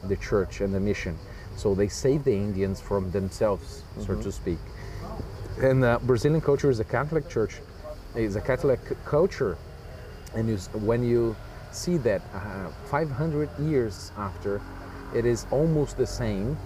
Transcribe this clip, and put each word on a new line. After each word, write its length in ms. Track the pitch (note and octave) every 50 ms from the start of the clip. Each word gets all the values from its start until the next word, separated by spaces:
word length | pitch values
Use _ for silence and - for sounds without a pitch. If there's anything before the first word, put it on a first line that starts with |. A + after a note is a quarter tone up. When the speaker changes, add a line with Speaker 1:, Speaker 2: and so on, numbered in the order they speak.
| -
Speaker 1:
the 120 | F#2+ G2
church 440 | F#2 - - A#2+ G#2 F#2 F#2 - -
and 120 | G2+ G2 F#2+
the 60 | G2
mission. 360 | G2 G#2 G2 - - F#2+ E2 D#2+ - - - - - - -
So 180 | - - G#2+ G2
they 140 | F#2 G2+ G2
saved 360 | - - - C3+ C#3 D#3 C#3
the 100 | C3+ A2
Indians 460 | G2 G2+ G#2 G2+ F#2 G2 F#2+ F#2+ -
from 300 | - - G2+ G2+ F#2 F2+
themselves, 720 | E2+ G2+ F#2+ F#2 - - A#2 G#2+ G2 F2 - - - - - - -
so 160 | - G#2 G2
Speaker 2:
Mm-hmm. 80 | A#2+ G#2+
Speaker 1:
to 100 | G#2+ G2+
speak. 260 | F#2+ - - F#2+ E2+ - - - - - - - - - - - - - - - - - - - - -
And, 220 | B2+ C3+ C3 C3 C3
uh, 140 | A#2+ A#2 A#2+
Brazilian 380 | - B2 B2+ A2 G2 D3 D#3 D#3+
culture 300 | - - C#3+ C3+ - C#3+
is 100 | B2+ A2
a 40 | G#2+
Catholic 440 | - - A#2 C#3+ D3+ D#3+ D#3+ D3 -
church, 320 | - A#2+ G#2+ G2 - - - - - - - - - - - - -
is 220 | A#2 A2+ G#2+ F#2+
a 40 | -
Catholic 400 | - - B2+ - - C#3+ B2+ - - -
c-, 60 | - - -
culture, 500 | - - D3 F3 G3 - - C3+ G#2 E2 - - - - - - - - - - - - - - - -
and 140 | A2 A2+ A2+
you 60 | A2
s-, 140 | G2 F2+ - -
when 280 | A2 G#2 G#2 A#2 A#2+
you 320 | B2 A#2+ A#2+ A#2 A#2 A#2 A2 - - - - - - -
see 260 | - - - - F3+ E3
that, 240 | A#2+ A#2+ G2+ F#2 - - -
uh, 340 | F#2+ F#2 G#2+ F#2 F#2+ F#2+ E2 - - - -
five 200 | - C#3+ D#3+ D#3
hundred 400 | C3+ A2 D#3 E3 D3+ D3 D3+ - - -
years 500 | C#3+ D#3 D#3 C3 A#2+ A2 G2 - - - -
after, 440 | G2+ G#2 G2 - - - G2+ G2+ G2+ - - - - - - - - - - -
it 100 | A#2+ A2+
is 200 | A#2+ A#2+ A2+ - -
almost 460 | - C3+ D#3 E3 D#3+ D3+ C#3+ - -
the 100 | - B2+
same 500 | - - - B2 A2 G#2 F#2+ G2 B2 D3+ D#3+ -